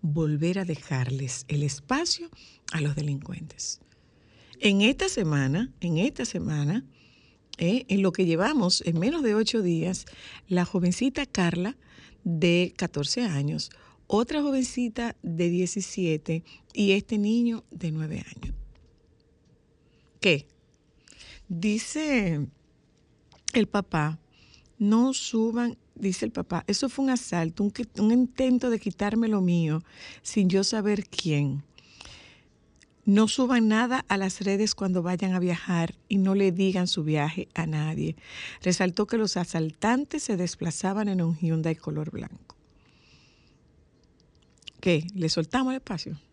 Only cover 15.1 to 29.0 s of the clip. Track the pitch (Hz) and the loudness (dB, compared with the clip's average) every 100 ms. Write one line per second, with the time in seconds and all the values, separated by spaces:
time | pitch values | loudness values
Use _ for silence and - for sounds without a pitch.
15.1 | - - 165 175 175 180 - 185 - 175 | -6 -8 -2 0 2 0 -4 -6 -2 0
16.1 | 156 - 165 - - _ - 202 196 - | -2 -2 -6 -6 -20 _ 0 4 4 2
17.1 | 214 202 233 240 226 - - 165 156 156 | -2 2 2 0 -2 -10 -8 -6 -4 -6
18.1 | 156 - - - - - - _ _ _ | -8 -10 -12 -10 -8 -12 -20 _ _ _
19.1 | _ _ _ _ _ _ _ _ _ _ | _ _ _ _ _ _ _ _ _ _
20.1 | _ 196 147 - _ _ _ _ _ _ | _ 2 2 -2 _ _ _ _ _ _
21.1 | - - - - 170 208 214 - 302 311 | -20 -20 -20 -10 -2 0 0 -2 -4 0
22.1 | 269 196 151 143 _ _ _ _ _ _ | 2 2 -2 -4 _ _ _ _ _ _
23.1 | _ _ - - - 202 208 190 165 151 | _ _ -12 -4 0 0 -2 -2 -2 -2
24.1 | 160 _ _ - - _ _ 208 220 254 | -4 _ _ -20 -20 _ _ 2 4 4
25.1 | 262 - 226 226 226 240 233 _ - 196 | 0 -2 -2 0 0 -4 -6 _ -6 -4
26.1 | 185 226 180 175 170 - 202 269 254 269 | -2 -4 -6 -4 -6 -2 -2 -2 -2 0
27.1 | 247 - 175 160 - 202 202 233 - 214 | 0 -2 -2 -2 -2 -4 -4 -10 0 4
28.1 | 240 254 - 262 247 254 226 202 - | 4 2 2 2 2 2 -2 -2 -2